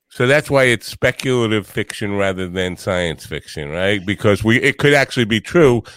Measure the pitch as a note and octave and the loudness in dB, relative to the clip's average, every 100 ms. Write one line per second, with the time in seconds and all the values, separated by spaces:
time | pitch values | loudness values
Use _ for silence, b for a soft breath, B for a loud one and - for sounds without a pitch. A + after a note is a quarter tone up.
0 | _ - B2+ D3 - C#3 B2+ A#2 - - | _ -2 2 2 2 2 4 2 -4 -2
1 | C3 - C3+ B2+ A2 G#2+ F#2+ - G#2 - | -2 -2 -2 0 2 0 -2 -8 -8 -6
2 | G#2 G2+ G2 F#2 F#2 F#2 F#2 F2 - F2+ | -6 -2 -2 -2 -6 -4 -4 -4 -4 -2
3 | F2 D2 - D2 - - D2 E2 F#2+ G#2 | -2 -4 -8 -12 -10 -12 -8 -4 -2 -2
4 | F2+ F#2+ G#2+ G2 A2 A#2 C#3+ - D3 C#3+ | -4 -2 2 2 2 2 2 0 2 4
5 | C3 - A2+ A2 - F3 C#3+ A#2 - | 2 -2 0 -2 0 4 4 4 -2